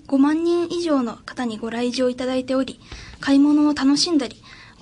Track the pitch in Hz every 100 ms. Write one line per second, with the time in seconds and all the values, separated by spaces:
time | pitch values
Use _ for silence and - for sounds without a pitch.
0 | - 269 285 311 339 349 339 349 339 277
1 | 233 - - - 240 214 226 226 247 247
2 | 254 254 254 262 254 262 262 - - -
3 | - - - 277 285 302 294 294 262 285
4 | 349 311 226 - - - - -